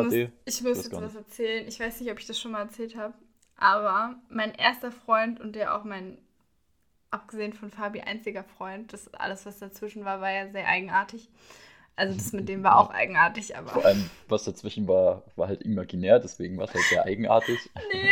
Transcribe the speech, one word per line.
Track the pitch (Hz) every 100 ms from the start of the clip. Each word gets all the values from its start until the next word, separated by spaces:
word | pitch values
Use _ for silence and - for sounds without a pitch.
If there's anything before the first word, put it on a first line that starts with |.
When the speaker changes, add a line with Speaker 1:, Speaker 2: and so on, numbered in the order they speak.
Speaker 1:
R | 233
D? | 120
Speaker 2:
muss, | 120 - -
ich | 240
muss | 247
Speaker 1:
Weiß | 240
Speaker 2:
jetzt | 226
Speaker 1:
gar | -
Speaker 2:
was | 214
Speaker 1:
nicht. | 214 214
Speaker 2:
erzählen. | - 226 226 214
Ich | -
weiß | 226 233
nicht, | 240
ob | 247
ich | -
das | 220
schon | 240
mal | 214
erzählt | 208 - 226 226
habe. | 214 233 _ _ _ -
Aber | 196 202 208 190 226 247 -
mein | 226 214
erster | - 233 247 247
Freund | - - 220 226 233
und | 220
der | 214 202 208
auch |
mein, | 214 196 185 - _ _ _ _ _ _ _ _ -
abgesehen | 208 - 220 208
von | 214 208
Fabi, | 202 208 214
einziger | - 214 226 196
Freund, | 190 - 190 190 220
das | 202 -
alles, | - - 196 208
was | 202
dazwischen | 196 196 214 214
war, | 202 196
war | 190
ja | 196 196
sehr | 202 180
eigenartig. | 185 185 180 202 226 - _ - - - - _ -
Also | 196 190
das | -
mit | 202 190
dem | 190
war | 190
Speaker 1:
Ja. | 190
Speaker 2:
auch | -
eigenartig, | - - 175 - 220 202 -
aber | -
Speaker 1:
Vor | -
allem, | - 98 90 - -
was | 107
dazwischen | - - 107 - 98
war, | 92 92 92 - -
war | 90
halt | 98
imaginär, | - 101 90 90 92 120
deswegen | 92 - 87 92
war | 95
es |
halt | - -
sehr | 90
eigenartig. | 85 104 113 113 - 120 -
Speaker 2:
<laughs> | - 427
Nee, | 381 392